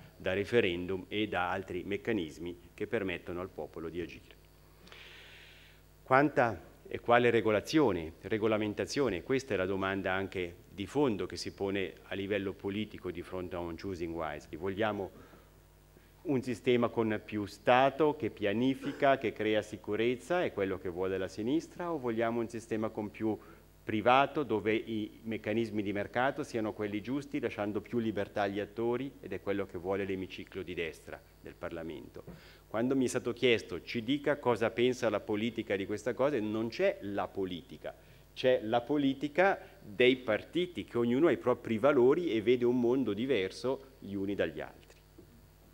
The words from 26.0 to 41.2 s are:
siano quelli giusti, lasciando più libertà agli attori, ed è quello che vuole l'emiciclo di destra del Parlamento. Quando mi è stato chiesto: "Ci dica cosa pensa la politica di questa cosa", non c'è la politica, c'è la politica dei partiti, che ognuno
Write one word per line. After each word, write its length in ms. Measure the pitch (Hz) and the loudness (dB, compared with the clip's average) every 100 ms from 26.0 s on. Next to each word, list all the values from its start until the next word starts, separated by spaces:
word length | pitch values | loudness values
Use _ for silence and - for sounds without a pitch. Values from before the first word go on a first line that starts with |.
| 98 120 131 139 | -2 0 0 -2
siano 300 | 120 120 110 | -6 -4 -4
quelli 300 | 98 104 104 | -4 -4 -4
giusti, 360 | 98 139 143 147 | -4 -6 -4 -4
lasciando 440 | 117 101 104 104 | -4 -4 -4 -4
più 160 | - 120 | -2 -2
libertà 440 | 110 101 98 - | 0 -2 -4 -2
agli 160 | 101 101 | -2 -2
attori, 540 | 101 - 117 120 135 - | -4 -4 -2 -2 -4 -10
ed 140 | 95 | -10
è 80 | 95 | -8
quello 240 | - 98 95 | -4 -2 -2
che 100 | 90 | -6
vuole 300 | 85 98 98 | -4 -2 -2
l'emiciclo 560 | 95 92 - 92 95 | -4 -6 -10 -12 -12
di 100 | 90 | -8
destra 480 | 85 82 76 - 73 - - | -6 -6 -8 -14 -16 -18 -20
del 160 | - | -20
Parlamento. 720 | 71 85 82 82 73 - - - - - - - | -12 -10 -8 -10 -10 -14 -16 -18 -18 -20 -20 -8
Quando 300 | 107 123 135 | -2 0 2
mi 80 | |
è 40 | 123 | 2
stato 260 | 127 120 | 0 -4
chiesto: 480 | 110 127 113 - 85 | 2 4 4 2 -10
"Ci 200 | - 120 | -6 -6
dica 360 | 110 143 147 143 | -2 -2 0 0
cosa 320 | 123 113 113 | 2 2 2
pensa 400 | 117 123 123 117 | 4 2 4 0
la 100 | 104 | 0
politica 560 | - 107 113 113 110 98 | 0 0 0 -2 -2 -2
di 80 | |
questa 300 | 98 104 - | -2 -4 -4
cosa", 260 | 117 131 139 | 0 2 2
non 280 | 107 107 117 | 0 -2 -2
c'è 280 | - 190 - | 0 0 0
la 260 | 98 101 92 | -6 -4 -4
politica, 640 | - 95 87 - 78 76 - - - - | -4 -4 -4 -10 -14 -12 -14 -20 -20 -20
c'è 280 | - 131 127 | 0 4 4
la 180 | 107 120 | 4 0
politica 800 | 120 147 139 135 147 160 190 185 - - | 2 2 2 0 -2 4 4 2 -4 -20
dei 340 | - 101 123 131 | -18 6 6 6
partiti, 680 | - 104 - 165 180 110 92 | 2 -2 0 -4 -4 -6 -6
che 100 | 120 | 0
ognuno 300 | 120 127 | 2 4